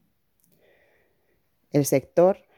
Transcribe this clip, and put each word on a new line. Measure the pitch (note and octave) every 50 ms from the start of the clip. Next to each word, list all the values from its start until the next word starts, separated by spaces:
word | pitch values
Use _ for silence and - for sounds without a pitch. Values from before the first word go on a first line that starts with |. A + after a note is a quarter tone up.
| _ _ _ _ _ _ _ _ _ _ _ _ _ _ _ _ _ _ _ _ _ _ _ _ _ _ _ _ _ _ _ _ _ _
El | - D3 C#3
sector | - C#3+ C3+ - - - E3+ F3 F#3 G3+ - _ _ _